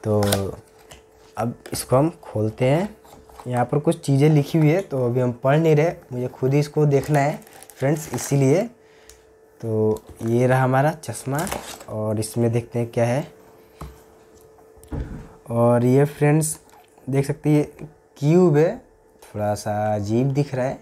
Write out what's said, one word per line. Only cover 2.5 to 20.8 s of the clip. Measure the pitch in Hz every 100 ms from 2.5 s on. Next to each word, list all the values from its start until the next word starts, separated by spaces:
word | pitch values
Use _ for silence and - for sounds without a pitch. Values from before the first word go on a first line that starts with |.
| 107
हैं। | 131 147 208 - - - - - 127
यहाँ | 123
पर | 120 147
कुछ | 151 165
चीज़ें | - 135 147
लिखी | 151 139 165
हुई | 151
है, | 170
तो | 196 135 123
अभी | 123
हम | 123
पढ़ | 120 135 151
नहीं | 165 151
रहे, | 165 170 -
मुझे | 123 123
खुद | - 131
ही | 143
इसको | 147 - 147
देखना | 139 135 147
है | 139 - - - - -
फ्रेंड्स, | 131 160 156
इसीलिए। | 120 - 143 135 160 233 - _ _ _ - _ _ _ _
तो | 113 110 110 107 - -
ये | 113 117 127
रहा | 131
हमारा | 131 131 147
चश्मा | - - - - 139 101 - - - -
और | 107 107 107
इसमें | 107 - 117
देखते | 117 117 117
हैं | 117
क्या | 120
है। | 117 127 - - - - - _ - - - - _ - - _ - - - - - - - - -
और | 117 117 120
ये | 123 131 147
फ्रेंड्स | - 147 151 156 - _ - _ _ -
देख | 135 139
सकते | 147 147
हैं, | 151
ये | 147 - 151 - _ -
क्यूब | 143 170 180 147
है, | 165 254 - _ _ _
थोड़ा | - 104 104 104
सा | - 104 107
अजीब | 107 101 113 135
दिख | 135 143
रहा | 127 127
है। | -